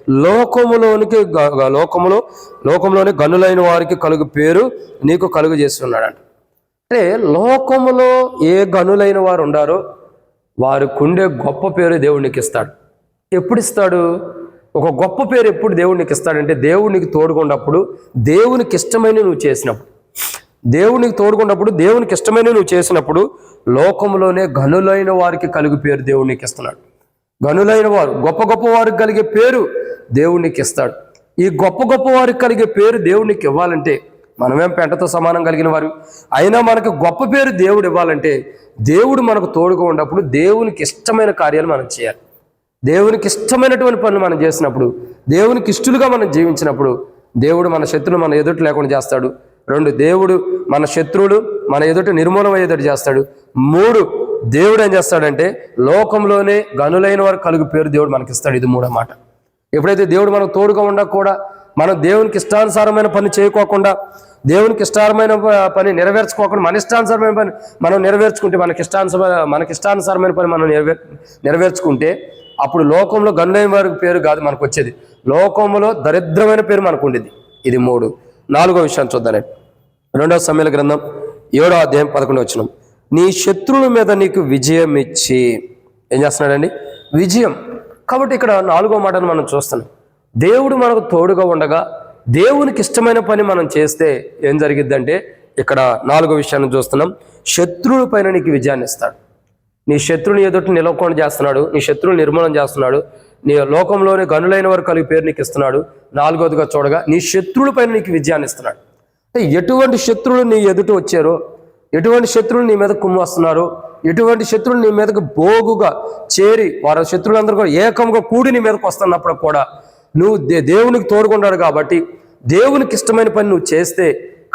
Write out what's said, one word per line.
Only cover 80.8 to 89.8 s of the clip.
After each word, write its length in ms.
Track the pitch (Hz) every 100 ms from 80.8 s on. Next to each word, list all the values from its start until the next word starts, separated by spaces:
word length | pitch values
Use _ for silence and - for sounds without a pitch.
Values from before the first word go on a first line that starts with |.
| 143 147 - - - - -
ఏడో 220 | 135 170 175
అధ్యాయం 320 | 156 143 147 143
పదకొండవ 260 | 135 135
వచనం. 260 | 120 120 104 - _ _ _
"నీ 200 | 156 180
శత్రువుల 560 | 185 190 190 - 269 262
మీద 220 | 233 208
నీకు 300 | 196 196 190
విజయం 560 | 147 135 131 165 160 143
ఇచ్చి," 720 | 131 - - 127 123 113 - - _ _ _
ఏం 100 | 127
చేస్తున్నాడండి? 480 | 147 - 143 139 160 - - - -
విజయం. 400 | 151 185 214 220 - - - - - -
కాబట్టి 260 | 254 269
ఇక్కడ 180 | 262 240
నాలుగో 460 | 196 185 165 208 208
మాటను 280 | 196 185 180
మనం 200 | 160 143
చూస్తున్నాం. 340 | 139 - 120